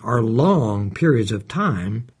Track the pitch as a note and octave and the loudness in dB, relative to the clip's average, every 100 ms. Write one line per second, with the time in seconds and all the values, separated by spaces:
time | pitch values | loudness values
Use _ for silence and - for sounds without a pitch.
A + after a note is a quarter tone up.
0 | - A#2+ A2+ A#2 F3 F#3 A2+ G2+ G2+ - | -2 0 2 2 4 4 2 -2 -4 0
1 | E3 B2 G2+ G#2 - E3+ G3+ G2 F#2 A2 | 2 2 0 -4 -6 -4 -2 -2 -4 -6
2 | B2 _ | -10 _